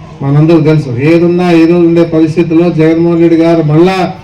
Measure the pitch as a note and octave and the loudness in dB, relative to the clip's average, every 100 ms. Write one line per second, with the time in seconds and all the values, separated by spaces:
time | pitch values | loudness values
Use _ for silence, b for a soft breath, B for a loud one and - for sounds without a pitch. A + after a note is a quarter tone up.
0 | - - C#3 C#3+ D#3+ E3 D3 D#3 C3+ A#2 | -20 -10 -2 0 2 2 2 -2 -2 -4
1 | D3 E3+ E3+ F3 F3+ E3 E3 F3 E3+ E3+ | 0 0 0 0 0 2 2 2 2 0
2 | E3 D#3+ D#3+ F3 E3 E3 F3 D#3 D#3 E3 | 0 0 -2 -2 0 0 0 0 0 0
3 | E3+ E3+ E3+ E3 E3 E3 D3+ D3+ F3+ F#3+ | 0 0 2 2 0 0 0 2 0 0
4 | F3+ - | -4 -6